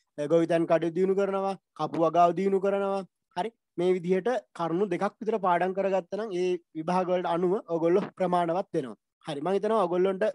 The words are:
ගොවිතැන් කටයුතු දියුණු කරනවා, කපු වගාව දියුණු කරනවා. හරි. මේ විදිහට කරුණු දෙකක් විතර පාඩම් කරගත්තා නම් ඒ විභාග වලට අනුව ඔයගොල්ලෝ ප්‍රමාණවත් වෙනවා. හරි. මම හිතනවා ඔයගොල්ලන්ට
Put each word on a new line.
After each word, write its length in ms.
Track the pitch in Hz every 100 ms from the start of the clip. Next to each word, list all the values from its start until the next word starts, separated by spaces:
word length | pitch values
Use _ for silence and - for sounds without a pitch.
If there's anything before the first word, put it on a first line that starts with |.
| _ -
ගොවිතැන් 480 | - 165 165 170 165
කටයුතු 300 | 165 165 165
දියුණු 200 | 190 190
කරනවා, 440 | 196 196 196 190 _
කපු 240 | - 151 147
වගාව 360 | 160 160 175 170
දියුණු 260 | 196 196
කරනවා. 420 | 196 196 196 196 185 _ _ -
හරි. 160 | 196 - _
මේ 200 | - 175
විදිහට 360 | 185 170 185 185 247 -
කරුණු 340 | - 170 165 208
දෙකක් 280 | 170 196 -
විතර 200 | 214 220
පාඩම් 360 | 185 175 185
කරගත්තා 460 | 185 190 190 175 196
නම් 100 | 226
ඒ 200 | 180 180 180 _
විභාග 360 | 160 160 180 180
වලට 200 | 185 175
අනුව 260 | 170 180 196 -
ඔයගොල්ලෝ 380 | 165 170 185 185
ප්‍රමාණවත් 580 | - 180 180 170 170 202
වෙනවා. 240 | 165 131 104 _ _ -
හරි. 140 | 143
මම 100 | 156
හිතනවා 300 | 196 208 220
ඔයගොල්ලන්ට 420 | 180 180 190 190 214